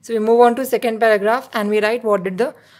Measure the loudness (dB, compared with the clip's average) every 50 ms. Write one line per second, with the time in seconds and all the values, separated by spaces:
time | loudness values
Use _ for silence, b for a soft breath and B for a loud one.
0 | _ -4 -4 -2 0 2 4 6 6 4 4 0 -4 -2 -4 -2 -2 -2 -2 0
1 | 2 2 2 2 2 0 -2 -2 -4 -6 -8 -6 -4 -2 -2 -2 0 -2 -4 -4
2 | -2 -2 -2 -2 -2 -4 -4 -4 -4 -4 -6 b b b b b